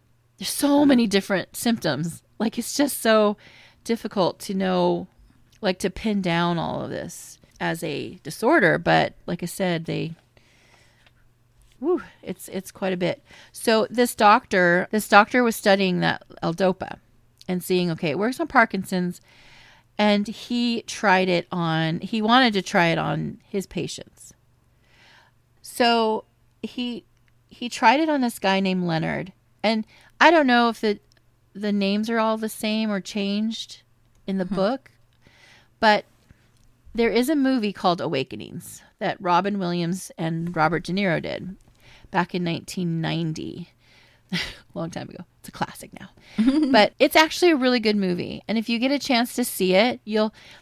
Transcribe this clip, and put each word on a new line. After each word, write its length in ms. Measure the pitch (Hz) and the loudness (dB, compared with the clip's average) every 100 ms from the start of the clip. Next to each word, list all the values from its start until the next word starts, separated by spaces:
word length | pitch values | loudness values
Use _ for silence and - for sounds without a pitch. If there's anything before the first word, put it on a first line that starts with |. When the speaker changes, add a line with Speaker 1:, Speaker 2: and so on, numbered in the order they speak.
| _ _ _ _ | _ _ _ _
Speaker 1:
there's 120 | 190 | -8
so 340 | - 285 285 | -2 2 4
many 220 | 285 247 226 | 6 4 4
different 480 | 196 - 185 - - | 2 0 -2 -4 -4
symptoms. 640 | 240 233 165 135 165 143 _ _ | -2 -2 -2 -2 -4 -8 _ _
Like, 200 | 220 - | -4 -4
it's 180 | - - | -6 -2
just 240 | 285 - | -2 0
so 360 | 226 220 208 208 - - - _ | 2 4 4 0 -10 -20 -20 _
difficult 560 | - 226 214 208 165 - | -6 -6 -4 -2 -2 -2
to 140 | - | -6
know, 540 | 190 190 180 175 175 180 _ _ _ _ _ | -4 0 0 0 0 -6 _ _ _ _ _
like, 160 | 196 190 | -4 -2
to 100 | 202 | -4
pin 300 | - 220 202 | -4 -2 -2
down 380 | 180 170 175 170 | 0 0 0 0
all 240 | 156 139 | -2 -6
of 80 | 135 | -6
this 480 | - 175 - - - _ - | -8 -10 -14 -20 -20 _ -8
as 240 | 175 165 | -6 -4
a 380 | 165 143 120 185 | -6 -6 -8 -12
disorder. 540 | 143 - 226 330 180 156 | -14 -4 2 4 4 2
But 360 | 165 160 - - - | 2 2 2 -4 -8
like 160 | 175 | -6
I 40 | 175 | -6
said, 400 | - 185 165 165 | -4 -2 -2 -4
they, 280 | 160 160 165 _ _ _ _ _ _ _ _ _ _ _ _ _ _ _ _ | -6 -6 -10 _ _ _ _ _ _ _ _ _ _ _ _ _ _ _ _
whew, 220 | 277 359 - - | -2 -2 -2 -14
it's, 260 | - 185 - | -12 -12 -10
it's 220 | 190 - | -10 -10
quite 220 | - 190 | -6 -4
a 40 | 180 | -2
bit. 260 | 175 - _ - - | -2 -4 _ -20 -20
So 340 | - - 220 - | -6 0 2 2
this 240 | 220 247 | 0 0
doctor, 720 | - 214 220 - 196 175 175 - | 4 6 6 4 2 4 4 0
this 180 | 220 - | -4 4
doctor 340 | 202 214 254 | 6 6 2
was 140 | 240 - | 2 2
studying 440 | 208 196 190 175 | 2 4 2 0
that 220 | 170 - - - | 0 -2 -8 -8
L-dopa 560 | - 165 190 190 - - _ _ _ _ - | -6 0 0 0 -6 -14 _ _ _ _ -6
and 140 | 180 | -6
seeing, 280 | - 185 175 | 0 0 0
okay, 200 | 160 165 | -2 -2
it 80 | 143 | -2
works 200 | 214 262 | -2 -2
on 60 | 320 | 0
Parkinson's. 760 | 269 226 190 185 185 180 - _ _ - - - - _ - | 2 2 0 -4 -4 -4 -6 _ _ -20 -20 -20 -20 _ 0
And 300 | 208 208 208 | 2 2 0
he 560 | 208 - 240 240 233 - | -8 -6 -2 0 -2 -6
tried 400 | - 208 185 190 | -2 2 4 4
it 180 | 175 - | 0 -2
on, 480 | 175 170 160 160 170 | -4 -2 0 0 -4
he 200 | 190 226 | -4 -2
wanted 320 | 214 247 247 | 2 4 4
to 80 | 202 | 0
try 240 | 180 202 170 | 0 2 2
it 120 | 160 | 2
on 400 | 156 156 156 - | -2 -4 -6 -10
his 220 | _ 202 185 | _ -8 -8
patients. 680 | 175 175 - - _ - - _ _ _ _ _ _ _ _ _ _ _ _ | -8 -8 -10 -16 _ -20 -20 _ _ _ _ _ _ _ _ _ _ _ _
So 600 | - - 240 233 220 220 - _ _ _ | -18 0 2 4 2 -2 -6 _ _ _
he, 420 | 220 - 247 233 - _ _ _ _ | -12 -8 -8 -8 -14 _ _ _ _
he 200 | - 240 | -14 -12
tried 320 | - 240 269 | 2 4 6
it 80 | 320 | 4
on 120 | 294 | 2
this 180 | 247 - | 0 -2
guy 220 | 190 190 | 0 2
named 240 | 190 185 | 0 0
Leonard. 480 | 175 160 165 147 180 - _ _ | 0 -2 -2 -6 -8 -14 _ _
And 240 | 208 226 - _ - _ | -2 -2 -4 _ -20 _
I 100 | 302 | 6
don't 160 | 339 269 | 6 6
know 220 | 240 233 | 4 2
if 120 | 220 | 0
the, 180 | 214 202 _ _ _ _ _ | -2 -4 _ _ _ _ _
the 180 | 196 208 | -8 -4
names 380 | 202 196 208 220 | -2 0 0 -2
are 80 | 233 | 0
all 180 | 220 220 | 0 -2
the 120 | 220 | -6
same 420 | - 214 214 220 | -6 -4 -2 -2
or 100 | 202 | -4
changed 840 | - 214 202 202 220 226 - - _ _ _ _ - | -6 -6 -2 -2 -2 -6 -12 -18 _ _ _ _ -8
in 120 | 190 | -4
the 60 | 190 | -4
Speaker 2:
Hmm. 80 | |
Speaker 1:
book, 360 | 190 196 262 - _ _ _ _ _ - - _ _ | -2 -2 -2 -8 _ _ _ _ _ -20 -20 _ _
but 240 | 220 208 - _ _ _ _ _ _ _ - | 2 2 0 _ _ _ _ _ _ _ -12
there 160 | - 226 | -2 2
is 180 | 208 254 | 2 2
a 80 | 302 | 2
movie 360 | 262 262 208 | 2 0 -2
called 280 | - 190 175 | 0 0 0
Awakenings 840 | 131 139 135 104 62 170 - - - _ | -2 -2 -4 -8 -12 -14 -16 -20 -20 _
that 220 | 196 - | -6 -4
Robin 380 | 180 175 196 202 | 0 2 2 -2
Williams 520 | 175 175 170 185 - - | -2 -2 -2 -4 -8 -8
and 380 | 170 165 170 170 | -4 -4 -4 0
Robert 280 | 156 165 | 0 0
De 80 | 180 | -4
Niro 280 | 185 196 151 | -2 0 -2
did 360 | 78 65 185 202 _ _ - - - | -4 -8 -10 -14 _ _ -20 -20 -6
back 240 | 175 175 | -4 -2
in 100 | 180 | -2
nineteen 560 | 175 165 - - 175 165 | -4 -4 -8 -6 -4 -2
ninety. 720 | 160 160 165 156 - - 170 _ _ _ _ _ _ | -2 -4 -4 -6 -10 -12 -16 _ _ _ _ _ _
<laughs> 420 | 175 - - _ | -8 -8 -12 _
Long 160 | 175 165 | -12 -10
time 180 | - - | -10 -14
ago. 140 | - - _ | -16 -20 _
It's 80 | - | -20
a 40 | |
classic 380 | - - - - - | -10 -10 -8 -20 -20
now. 80 | - - - - | -20 -20 -12 0
Speaker 2:
<laughs> 340 | 226 285 277 | 2 2 4
Speaker 1:
But 220 | 240 202 - | 6 4 4
it's 160 | 302 - | 4 6
actually 340 | 311 - 349 | 4 4 2
a 60 | 302 | 4
really 240 | 254 247 | 2 2
good 160 | 214 208 | 0 0
movie. 460 | 190 175 - - - | 0 -2 -6 -10 -4
And 80 | 220 | -4
if 100 | 214 | -2
you 100 | 233 | -2
get 120 | 262 | 0
a 80 | 285 | -2
chance 360 | - 233 240 | 0 0 0
to 100 | - | -2
see 300 | 247 - 185 | -4 -2 2
it, 260 | 185 247 233 | 4 4 0
you'll, 280 | - 214 214 - - - | -4 -2 -2 -4 -18 -20